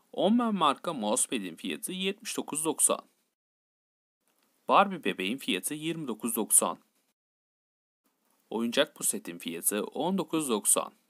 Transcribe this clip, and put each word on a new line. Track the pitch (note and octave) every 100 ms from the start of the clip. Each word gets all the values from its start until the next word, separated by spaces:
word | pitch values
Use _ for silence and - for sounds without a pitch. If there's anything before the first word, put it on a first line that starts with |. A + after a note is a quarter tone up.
| _
Omen | - F3 A#3+ A#3
marka | G3 D3+ C3 -
mousepad'in | D#3 G#2 G2 - B2+ F#2 E2
fiyatı | - D2 -
yetmiş | F#3 F#3+ G3+ - -
dokuz | A#3+ D3
doksan. | D#3 - - - - _ _ _ _ _ _ _ _ _ _ _ _ _ _ _ -
Barbie | C#3+ G3+ F3+
bebeğin | G#2 F#2 F#2+ C3+
fiyatı | - F#2 -
yirmi | D3+ D#3 E3 C#3
dokuz | G#2+ A#2+ A2+
doksan. | G2+ - G2 E2 _ _ _ _ _ _ _ _ _ _ _ _ _ _ _ _ -
Oyuncak | A2 A#2 A#2 D3
pusetin | - - G#2+ - F2
fiyatı | - E2 - G#2
on | - - D#3+ F#3+
dokuz | E3 D#3+ C#3+
doksan. | G#2+ - - - - _